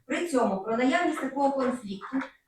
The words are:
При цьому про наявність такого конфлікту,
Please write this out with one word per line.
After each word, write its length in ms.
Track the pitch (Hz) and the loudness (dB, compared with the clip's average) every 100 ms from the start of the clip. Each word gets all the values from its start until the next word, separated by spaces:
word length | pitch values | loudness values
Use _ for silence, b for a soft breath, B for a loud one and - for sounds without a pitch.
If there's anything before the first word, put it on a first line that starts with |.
| - | -6
При 220 | 320 349 | -4 0
цьому 320 | 262 220 190 | 2 2 0
про 140 | 220 226 | -2 2
наявність 440 | 262 349 339 302 | 4 4 2 0
такого 320 | 262 277 277 | -4 0 2
конфлікту, 640 | 269 247 - 202 196 - 262 - - | 2 0 -2 -6 -10 -4 -4 -4 -14